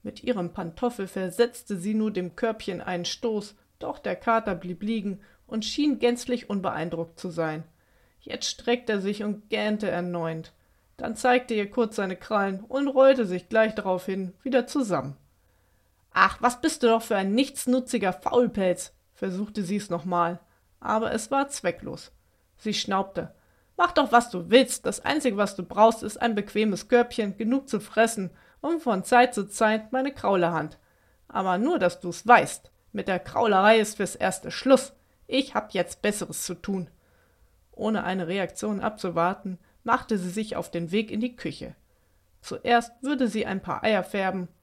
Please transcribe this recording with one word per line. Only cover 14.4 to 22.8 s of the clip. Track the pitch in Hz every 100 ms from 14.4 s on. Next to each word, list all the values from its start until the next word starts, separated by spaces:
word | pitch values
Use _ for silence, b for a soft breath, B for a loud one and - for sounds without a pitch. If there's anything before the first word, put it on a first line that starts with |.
wieder | 262 247 247
zusammen. | 294 226 160 135 139 _ _ _ _ _ _ _ _ _ -
„Ach, | 190 -
was | 240 240
bist | 311 -
du | 233
doch | 226
für | 226 202
ein | 196 226
nichtsnutziger | 269 - - 254 254 233 190
Faulpelz“, | 185 - - 247 208 185 180 - _ _
versuchte | _ 196 185 208 214
sie's | 175 202 202
nochmal, | 170 170 175 170 175 _ _ _ _
aber | - 220 226
es | 220 -
war | 269 277
zwecklos. | - 185 - - - - _ _ _ _ _
Sie | 214
schnaubte. | 208